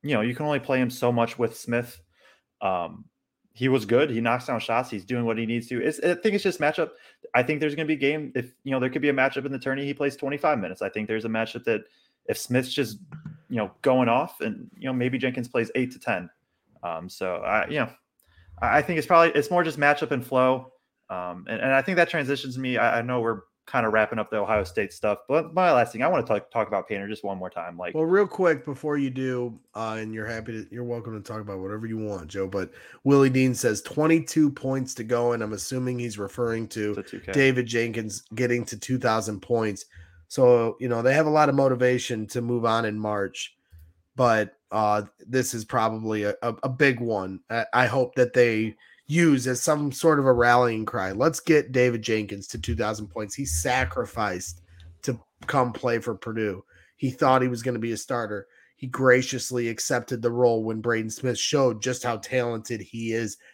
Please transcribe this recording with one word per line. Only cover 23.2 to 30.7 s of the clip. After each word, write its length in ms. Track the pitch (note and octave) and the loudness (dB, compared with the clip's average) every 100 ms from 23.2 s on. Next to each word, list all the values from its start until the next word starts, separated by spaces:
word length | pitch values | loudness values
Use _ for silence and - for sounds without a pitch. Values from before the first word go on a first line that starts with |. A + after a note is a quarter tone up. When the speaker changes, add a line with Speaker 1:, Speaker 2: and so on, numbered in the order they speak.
Speaker 1:
we're 200 | A#2 A2 - _ - | 0 -4 -8 _ -4
kinda 200 | C3 A2+ | 0 2
wrapping 300 | A2 G#2+ A2+ | 4 2 0
up 100 | G#2 | -2
the 60 | G#2+ | -2
Ohio 260 | G2 G#2+ | 2 0
State 300 | F#2 - G2+ | 0 -2 -4
stuff, 260 | - G#2+ G2+ - | -2 -2 -2 0
but 240 | D3 D#3+ | -2 0
my 180 | D#3+ F#3 | 2 4
last 200 | C3+ A2+ | 4 4
thing, 100 | A2+ | 0
I 60 | C#3 | 0
wanna 140 | E3+ | 0
talk, 260 | - G#2 - | 0 -2 -2
talk 160 | A#2 G2+ | -4 -2
about 200 | G2+ - | -2 -4
Painter 200 | G2+ G2+ | -8 -8
just 160 | G#2+ | -8
one 120 | G2+ F#2+ | -8 -8
more 120 | F#2 | -8
time. 260 | F2+ E2+ E2+ | -10 -12 -10
Like, 180 | F2+ | -8
Speaker 2:
Well, 100 | D#3 | -2
real 220 | D#3+ F#3+ G3 | 2 4 2
quick 380 | - F3+ D3+ | 2 2 2
before 320 | - C3+ D#3 D3 | -4 -8 -4 -2
you 140 | C#3 | -2
do, 480 | B2+ C3 B2+ B2 A2+ _ | -2 -4 -2 -4 -8 _
uh, 220 | G#2 A2+ A2 | -8 -6 -6
and 140 | A2 | -8
you're 120 | A2 A2 | -8 -8
happy 260 | A2+ A2+ | -8 -8
to, 140 | A2+ - | -10 -10